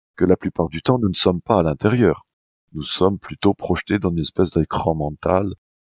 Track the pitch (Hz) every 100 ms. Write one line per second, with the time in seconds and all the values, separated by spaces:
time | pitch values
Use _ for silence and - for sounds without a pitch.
0 | _ - 90 92 98 - 82 78 - 127
1 | 107 87 98 90 - 107 82 71 107 123
2 | 101 73 _ _ _ _ _ 78 73 -
3 | 92 98 - 76 101 98 - 90 - 101
4 | 92 85 76 - 90 - 78 - 87 78
5 | 73 76 82 92 101 87 _ _